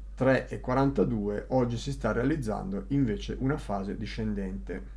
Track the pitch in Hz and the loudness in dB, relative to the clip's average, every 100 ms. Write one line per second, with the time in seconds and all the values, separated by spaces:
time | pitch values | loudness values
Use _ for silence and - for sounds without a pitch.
0 | - - 131 123 - 110 - 131 139 139 | -12 2 4 4 2 -6 0 2 4 4
1 | 139 113 101 101 - 131 120 117 143 139 | 2 2 0 -2 0 2 2 0 -4 -2
2 | 110 113 131 160 110 101 95 98 - 139 | 0 2 2 0 0 -2 -2 -6 0 2
3 | 120 101 - - 131 151 - 98 98 98 | 4 0 -4 -2 0 0 -2 -2 -2 -4
4 | 107 - 110 101 95 98 - 92 - | -6 -4 -2 -2 -4 -6 -6 -8 -8